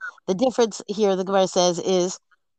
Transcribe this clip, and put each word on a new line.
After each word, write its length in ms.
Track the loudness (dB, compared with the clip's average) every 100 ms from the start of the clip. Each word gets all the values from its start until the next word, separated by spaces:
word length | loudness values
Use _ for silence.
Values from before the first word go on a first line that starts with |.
| -12 -10 -4
the 80 |
difference 480 | 0 0 2 0 -2 -10
here, 300 | -2 0 0
the 80 |
Gemara 240 | 0 0 2
says, 300 | 2 2 0
is 400 | 0 0 0 -4 _ _ _